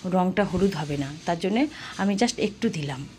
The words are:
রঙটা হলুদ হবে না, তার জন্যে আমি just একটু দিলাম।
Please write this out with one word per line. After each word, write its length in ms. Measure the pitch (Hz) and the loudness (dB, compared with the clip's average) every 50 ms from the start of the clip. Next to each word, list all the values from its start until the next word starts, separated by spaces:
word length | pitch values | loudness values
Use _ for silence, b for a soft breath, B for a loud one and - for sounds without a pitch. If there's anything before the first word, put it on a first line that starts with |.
| - | -2
রঙটা 400 | 180 180 185 180 185 180 208 202 | 2 2 4 4 4 2 2 0
হলুদ 300 | 151 170 175 190 202 196 | 2 2 2 2 2 2
হবে 220 | 151 160 147 147 | 0 -4 -2 -2
না, 180 | 139 139 135 147 165 - | -2 -2 -4 -6 -8 -4
তার 120 | 180 175 170 | -4 -2 0
জন্যে 280 | - 185 208 233 294 294 B B B B B | 0 0 2 2 2 0 B B B B B
আমি 200 | B 190 202 202 | B 0 2 4
just 160 | 196 240 240 - - | 4 2 2 2 0
একটু 300 | - 202 - - - 226 | -2 -2 0 0 -2 0
দিলাম। 380 | 160 160 143 143 135 127 143 - - | 0 0 -4 -4 -4 -6 -10 -12 -14